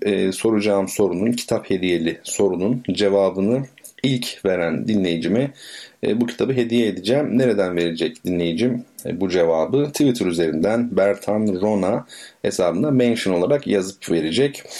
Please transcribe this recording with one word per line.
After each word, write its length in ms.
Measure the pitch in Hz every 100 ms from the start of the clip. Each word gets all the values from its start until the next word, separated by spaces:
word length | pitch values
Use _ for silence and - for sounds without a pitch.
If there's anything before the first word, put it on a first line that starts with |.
e, 300 | 101 98 95
soracağım 560 | 92 113 107 104 98 95
sorunun, 440 | - 98 87 110
kitap 380 | 120 - 113 -
hediyeli 500 | 95 90 87 82 82
sorunun 600 | - - 101 90 98 123 -
cevabını 720 | 90 101 98 95 92 98 127 135 - - -
ilk 420 | 139 127 - -
veren 440 | 98 90 85 73 -
dinleyicime, 600 | 107 92 82 82 110 139 - - - - _ 107
e, 140 | 107
bu 60 | 120
kitabı 260 | - 113
hediye 340 | 127 113 117 110
edeceğim. 520 | 90 95 135 135 117
Nereden 380 | 127 101 92 87
verecek 480 | 85 82 82 -
dinleyicim, 600 | 87 87 85 82 123 - - - 78
e, 140 | 85
bu 80 | 92
cevabı? 580 | 87 82 80 80 131 147
Twitter 400 | - 147 117 92
üzerinden 680 | 85 82 78 92 117 120 92
Bertan 640 | 98 98 - 107 107 90
Rona 460 | 104 107 92 123 - - - _
hesabına 480 | 110 98 87 85 147
mention 440 | 131 120 117 95
olarak 320 | 87 90 143 -
yazıp 440 | 104 92 - -
verecek. 520 | 85 80 92 143 139 -